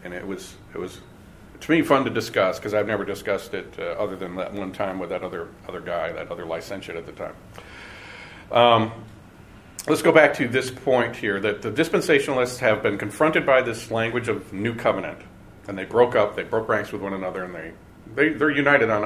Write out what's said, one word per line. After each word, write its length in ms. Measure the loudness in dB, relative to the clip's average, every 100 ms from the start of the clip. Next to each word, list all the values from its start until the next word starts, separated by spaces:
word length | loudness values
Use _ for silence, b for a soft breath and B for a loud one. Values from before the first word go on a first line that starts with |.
and 100 | -12
it 140 | -10 -8
was, 300 | -10 -12 -18 -14
it 40 | -10
was, 200 | -10 -12 -20 -20 -20 -20 -20 -8
to 100 | 0
me, 100 | 2
fun 220 | 4 4
to 60 | 2
discuss, 500 | -2 -2 2 2 0
'cause 120 | -2
I've 140 | 0 0
never 180 | -2
discussed 480 | -2 -4 -2 -2 -4
it, 220 | -10 -8 -8
uh, 40 | -6 -4
other 160 | -4
than 220 | -6 -8 -6
that 160 | -6
one 180 | -6 -6
time 300 | -4 -4 -4
with 100 | -6
that 120 | -6
other, 260 | -6 -8 -10 -14 -12
other 120 | -10
guy, 320 | -6 -4 -4
that 180 | -6 -8
other 160 | -8 -6
licentiate 500 | -8 -8 -10 -10 -12
at 80 |
the 80 | -12
time. 220 | -12 -12 -12 -18 B B B B B B B B B 0
Um, 400 | 6 8 6 4 -6 -16 -20 -20 -20 -20 -20 -18 -8 -2
let's 140 | 2
go 100 | 6
back 220 | 8 6
to 120 | 4 -2
this 220 | -2 -2
point 460 | -4 0 2 0 -2
here, 240 | -2 0
that 220 | -2 -2
the 80 | -2
dispensationalists 880 | -2 0 0 4 2 2 0 0 2
have 240 | 2 2
been 140 | 0 -2
confronted 480 | -4 0 2 4
by 160 | 4 4
this 300 | 4 -4 -4
language 380 | -2 0 0 -2
of 240 | -4 -6
new 220 | -4 -4
covenant, 440 | 0 0 0 -4 -10 -16 -20 -20 -16 -10
and 100 | -8
they 80 |
broke 300 | 2 4 6
up, 220 | 6 2 0
they 80 |
broke 240 | -2 -2 0
ranks 240 | 0 -2
with 100 | -6
one 100 | -6
another, 320 | -4 -6 -6
and 100 | -8
they, 180 | -10 -12 -14 -20 -20 -6
they, 140 | 0 0
they're 200 | 2 2
united 380 | 4 4 4 4
on 160 | 2